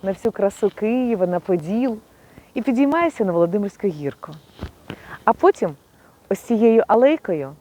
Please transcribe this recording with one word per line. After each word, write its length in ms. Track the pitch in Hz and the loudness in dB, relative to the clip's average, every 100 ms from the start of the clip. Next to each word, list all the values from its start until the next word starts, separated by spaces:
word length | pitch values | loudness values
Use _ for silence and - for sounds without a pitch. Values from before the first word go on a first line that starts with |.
на 100 | 190 | -6
всю 200 | 185 233 | -4 -4
красу 380 | - 196 - 208 | 0 -2 0 -4
Києва, 560 | - 214 247 247 220 180 | -2 -2 -2 -2 0 0
на 140 | 180 | -2
Поділ 580 | 175 175 151 220 262 214 _ _ _ - _ | -2 -4 -2 -2 -2 -6 _ _ _ -20 _
і 80 | - | -6
підіймаюся 640 | 240 240 277 320 339 - | -2 2 2 2 0 0
на 80 | 202 | -2
Володимирську 540 | 170 170 202 202 - 202 | 2 2 0 -4 -4 -6
гірку. 460 | 151 143 - - 156 - - - - - - - - | -4 -8 -10 -18 -20 -20 -18 -18 -18 -18 -18 -16 -4
А 80 | - | -2
потім 420 | 226 359 - 185 143 _ _ _ _ _ | 2 2 2 -4 -8 _ _ _ _ _
ось 100 | 196 | -8
цією 460 | - 233 233 226 - | -2 2 4 4 4
алейкою 640 | 220 262 311 - 165 135 151 | 4 4 2 -2 -6 -6 -12